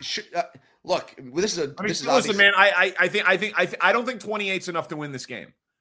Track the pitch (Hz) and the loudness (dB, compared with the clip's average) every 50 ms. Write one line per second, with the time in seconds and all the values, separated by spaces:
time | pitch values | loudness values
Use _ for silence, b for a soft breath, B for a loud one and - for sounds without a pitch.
0 | - - - - - _ - 175 165 - _ - b b b b b 151 180 151 | -10 -10 -10 -10 -10 _ -6 -6 -6 -6 _ -20 b b b b b -4 -4 -4
1 | - - - - 135 123 123 160 190 214 - 170 - - - - 190 208 - - | -4 -8 -18 -20 -18 -10 -4 -4 -2 -2 -2 -4 -4 -6 -6 -6 -6 -4 -4 -4
2 | 139 131 - 262 - - 208 202 202 202 202 190 196 202 180 175 185 196 185 170 | 0 2 2 2 2 2 4 6 6 6 8 6 6 6 6 4 2 2 2 0
3 | 175 180 160 208 180 180 185 - 202 208 - 170 180 - - - 165 185 214 233 | 0 0 2 0 2 2 2 2 0 -4 0 0 -2 -2 0 2 2 4 4 2
4 | 240 247 247 208 - 208 214 208 208 196 190 185 185 180 170 165 151 - 170 151 | 0 -2 -6 -8 -8 -6 -6 -4 -4 -4 -4 -4 -6 -4 -6 -6 -6 -6 -8 -8
5 | 151 147 139 127 - - 127 107 76 - _ _ _ _ _ _ | -8 -8 -8 -10 -10 -10 -12 -12 -12 -16 _ _ _ _ _ _